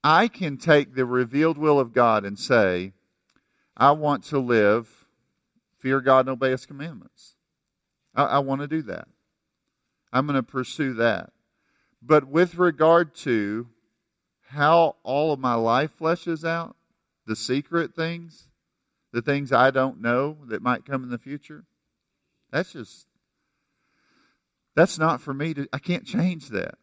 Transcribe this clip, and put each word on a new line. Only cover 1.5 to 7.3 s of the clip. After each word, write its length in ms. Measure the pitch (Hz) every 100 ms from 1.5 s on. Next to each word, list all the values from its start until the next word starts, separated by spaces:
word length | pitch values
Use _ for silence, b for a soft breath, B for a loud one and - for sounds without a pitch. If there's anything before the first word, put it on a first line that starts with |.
| 147
will 220 | 151 143
of 140 | 120
God 300 | 120 120 110
and 160 | 98 101
say, 540 | - 120 98 90 95 _ _ _ _ _ _ _ _ -
"I 160 | 135
want 320 | 151 151 135 -
to 140 | 147
live, 680 | 123 117 101 110 113 _ _ _ _ _ _ _ _ _
fear 200 | 131 135
God 220 | 131 131
and 80 | 127
obey 220 | 127 131
his 140 | 127 -
commandments. 720 | 139 160 120 - _ -